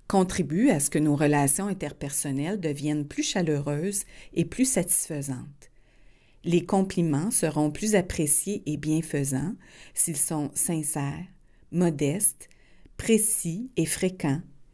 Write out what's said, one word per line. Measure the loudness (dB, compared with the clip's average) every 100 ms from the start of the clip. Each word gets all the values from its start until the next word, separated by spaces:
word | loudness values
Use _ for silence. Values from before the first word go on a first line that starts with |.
| 0
contribue | 2 2 0 -2 2 4
à | 4
ce | 2
que | 2
nos | 2 4
relations | 4 4 4 2 -2
interpersonnelles | -6 -8 -8 -6 -4 -2 -2 -2 -4
deviennent | -4 -4 -2 -2 -2
plus | -4
chaleureuses | -2 0 0 0 -2 -4 -2 -4 -6 -10 -6
et | -2 -2
plus | 2 2
satisfaisantes. | 2 2 2 0 -4 -6 -8 -10 -18 -20 -20 _ _ -20 -20 _ _
Les | 0 2
compliments | 2 2 2 0 0 0 0
seront | 0 0 2 0
plus | 0 0 2
appréciés | 2 0 2 2 0 -4 -4
et | -4
bienfaisants | 0 -2 0 -2 -2 -2 -4 -6 -12 -20 -6 -2
s'ils | 0 0
sont | -2 -2 -4
sincères, | -2 0 0 -2 -2 -4 -6 -12 -18 _ _ -6
modestes, | 0 2 2 0 0 -2 -2 -10 _ _ -20 -20 -6
précis | 2 4 4 0 -2 -6 -6 -2
et | -2
fréquents, | 0 -2 -2 -2 -2 -6 -18 -20